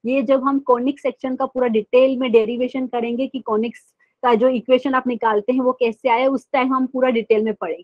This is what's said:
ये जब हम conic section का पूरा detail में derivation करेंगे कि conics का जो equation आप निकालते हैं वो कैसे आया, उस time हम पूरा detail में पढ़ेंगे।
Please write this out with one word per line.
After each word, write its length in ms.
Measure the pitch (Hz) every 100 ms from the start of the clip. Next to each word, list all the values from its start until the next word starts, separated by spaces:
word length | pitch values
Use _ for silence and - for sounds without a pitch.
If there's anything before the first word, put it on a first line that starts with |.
| 226
ये 160 | 269
जब 200 | 233 269
हम 160 | 269 277
conic 380 | 277 240 262 285
section 360 | 262 - 262 254
का 100 | 262
पूरा 220 | 254 247
detail 480 | 220 208 254 262 254
में 120 | 254
derivation 560 | 220 220 240 254 262 254
करेंगे 400 | 240 233 240 269
कि 120 | 262
conics 420 | 226 214 233 - _ _ _ _
का 100 | 247 220
जो 120 | 254
equation 440 | 254 - 254 277
आप 140 | 262 254
निकालते 460 | 233 226 208 208
हैं 80 | 254
वो 100 | 254
कैसे 360 | 254 233 220 262
आया, 200 | 233 269
उस 180 | 269 -
time 200 | 269 254
हम 120 | 262 254
पूरा 220 | 262 254
detail 340 | 226 214 220
में 100 | 220
पढ़ेंगे। 300 | 208 175 175